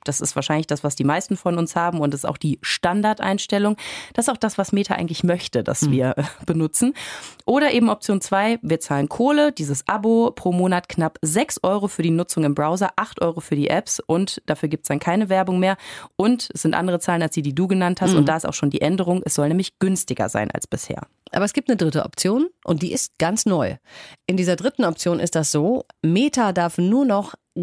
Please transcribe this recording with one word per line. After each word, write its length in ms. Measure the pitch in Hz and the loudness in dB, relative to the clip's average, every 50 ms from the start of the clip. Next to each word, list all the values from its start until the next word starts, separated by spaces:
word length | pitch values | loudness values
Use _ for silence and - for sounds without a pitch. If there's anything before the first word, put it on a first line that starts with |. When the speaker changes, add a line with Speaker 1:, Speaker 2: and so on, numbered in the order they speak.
| - | -6
Speaker 1:
Das 180 | - 135 - | -4 -4 -2
ist 160 | - - - | -4 -4 -4
wahrscheinlich 300 | 147 135 - 151 156 156 | -2 -2 0 0 0 0
das, 180 | - 151 143 - | -2 -2 -2 -2
was 120 | 147 - | -4 -2
die 80 | - 131 | 0 0
meisten 340 | 139 151 180 - - 202 - | 2 2 0 0 -2 -4 -2
von 180 | - 185 170 | -2 -2 0
uns 200 | 175 165 160 - | 0 -2 -2 0
haben 240 | 175 170 175 175 160 | -2 0 0 0 0
und 120 | 147 143 139 | 0 -2 -2
ist 140 | 139 - | -2 -4
auch 100 | - 139 | -4 -4
die 220 | - - 151 - - | -2 -2 -2 -2 -2
Standardeinstellung. 1160 | - - - - - 175 180 208 208 214 214 - - 190 196 196 - - 208 202 202 208 214 - - - - - - - - | -4 -6 -4 -2 0 0 0 2 2 2 0 0 0 -2 -2 -2 -2 0 0 2 2 2 0 -2 -4 -12 -12 -12 -14 -10 -4
Das 140 | - 233 | -2 -2
ist 80 | - 240 | -2 -2
auch 20 | |
das, 220 | - - 214 - - | 0 -2 -2 0 -2
was 140 | 196 - - | -2 0 2
Meta 240 | 196 202 - - | 0 0 0 -2
eigentlich 280 | - 175 165 165 - - | -2 -2 -4 -4 0 2
möchte, 400 | 175 175 175 - - - 123 - | 2 2 2 -2 -2 -2 -2 0
dass 180 | - 123 - 156 | 0 0 0 2
Speaker 2:
Hm. 120 | 147 131 | 2 2
Speaker 1:
wir, 200 | 131 127 131 - | 2 2 2 0
äh, 80 | - 143 - - - - | 0 -4 -4 -6 -8 -4
benutzen. 500 | - 160 165 160 151 - - 240 254 294 - - - - - - - - - - | -2 0 0 0 0 0 0 0 0 0 -2 -6 -12 -12 -14 -14 -16 -20 -10 -2
Oder 280 | - 240 285 302 294 - | 0 2 4 4 4 4
eben 160 | 240 226 220 | 4 4 4
Option 320 | 214 - - - 202 190 | 2 0 -2 -2 -2 0
zwei, 380 | - - 196 196 208 220 233 233 - | 0 0 0 0 2 2 0 0 0
wir 180 | 151 165 160 | 0 -2 -2
zahlen 280 | - - 147 139 143 - | 0 -2 -2 0 -2 -2
Kohle, 440 | - - 240 277 294 294 294 294 285 | 0 0 2 4 4 4 4 2 2
dieses 340 | - 156 143 139 135 - | -2 -4 -4 -4 -4 -2
Abo 460 | - 196 214 202 226 226 226 233 - - | -2 -2 0 2 2 4 4 4 2 0
pro 180 | - - 185 | -2 -2 0
Monat 380 | 180 180 180 185 180 180 - - | 2 2 2 2 2 0 -2 -4
knapp 300 | - - 160 156 - - - | -2 0 0 0 -2 -4 -4
sechs 400 | 156 156 220 294 - - - - | -2 0 0 0 0 -2 -2 0
Euro 240 | 180 196 208 196 | 0 0 0 -2
für 160 | 196 - - 165 | -2 -2 0 0
die 80 | 170 | 2
Nutzung 320 | 165 165 175 - - 170 156 | 2 0 0 -2 0 0 2
im 120 | 143 143 | 2 2
Browser, 340 | 151 147 156 175 185 196 - - | 2 0 0 0 0 0 -2 0
acht 240 | - 214 - - - | -2 -4 -2 -2 -2
Euro 180 | 170 170 165 170 | -2 -2 -2 -2
für 140 | - - 160 | -4 -4 -2
die 140 | 143 143 - | 0 2 2
Apps 320 | 160 160 - - - - | 0 0 0 -2 -6 -6
und 420 | - - 160 180 196 - - - - | -2 0 0 0 0 -2 -4 -8 -4
dafür 220 | - 156 - - 147 | -4 -4 -2 -2 -4
gibt's 200 | 160 - - - | -4 -4 -4 -4
dann 100 | 147 147 | -4 -2
keine 300 | - 180 175 208 214 185 | 0 0 0 2 2 2
Werbung 320 | 190 190 185 190 185 185 | 2 2 2 2 2 2
mehr. 160 | 185 190 196 - - - - - - - _ | 2 2 0 -2 -6 -16 -16 -16 -18 -10 _
Und 320 | - 190 226 247 233 - - - | 0 2 2 2 2 0 -6 -6
es 100 | 165 - | -2 -2
sind 120 | 160 160 | 0 0
andere 240 | 170 175 185 175 170 | 0 0 0 0 0
Zahlen 240 | - - 170 170 165 | 0 0 0 0 0
als 120 | 156 - | 0 -2
die, 80 | 165 143 | -2 -2
die 120 | 143 135 | -2 0
du 140 | 156 185 180 | 0 0 2
genannt 320 | 196 190 180 180 180 - | 2 2 2 0 0 0
hast. 120 | 185 180 185 | 2 2 2
Speaker 2:
Mhm. 60 | 156 | 2
Speaker 1:
Und 100 | 147 147 | 2 0
da 80 | 156 | 0
ist 100 | 165 - | 0 -2
auch 80 | - 156 | -4 -4
schon 160 | - 151 143 | -2 -2 -2
die 100 | 135 151 | 0 0
Änderung, 420 | - 151 185 185 180 175 180 185 - | 0 0 0 0 0 0 0 -2 -2
es 100 | 165 - | -2 -2
soll 120 | - 143 | 0 0
nämlich 320 | 151 165 185 190 - - - | 2 2 0 0 -2 -4 -2
günstiger 500 | 185 190 190 - - - 127 - 101 - | 0 0 0 0 -2 -4 -4 -2 -2 -2
sein 220 | - 104 107 - | -2 -2 -2 -2
als 160 | - - - | -4 -6 -8
bisher. 360 | - - - - - - - - - _ _ - - | -6 -8 -8 -6 -6 -8 -10 -10 -14 _ _ -14 -6
Speaker 2:
Aber 140 | - 175 202 | -2 -2 -2
es 80 | 202 - | 0 -2
gibt 160 | 285 - - | -2 0 0
eine 80 | 240 | 0
dritte 280 | 190 170 156 131 156 - | 2 2 2 2 0 -2
Option 440 | - - - - 185 214 262 320 359 _ _ - | -2 -4 -2 0 2 2 2 2 0 _ _ -4
und 180 | - 165 147 180 | -2 -2 -2 -2
die 100 | 170 - | -2 -2
ist 260 | - - - _ - | -4 -4 -4 _ -2
ganz 280 | - 170 208 220 - | -2 0 0 0 0
neu. 300 | 220 185 160 120 85 - - _ _ - - - - - - _ | 2 2 2 0 0 -4 -6 _ _ -20 -20 -20 -20 -20 -12 _
In 100 | - 185 | -2 -2
dieser 200 | 185 180 180 180 | 0 2 0 0
dritten 280 | 170 180 262 - - 240 | 0 0 -2 0 0 0
Option 360 | - 160 - - 180 170 - | 0 0 0 0 0 0 0
ist 160 | - 170 - | 0 0 0
das 160 | 160 151 - - | 0 0 0 0
so, 320 | 151 151 196 247 - - _ - _ - | 0 2 2 0 -2 -4 _ -10 _ 0
Meta 500 | 160 170 202 269 294 - 254 226 196 175 | 2 4 4 2 2 2 2 0 2 2
darf 260 | 185 170 170 - - | 0 0 0 0 0
nur 260 | 175 185 220 269 285 | 2 2 4 4 4
noch 300 | 247 202 202 202 - - - _ _ - 175 | 4 2 0 -2 -4 -10 -20 _ _ -8 -6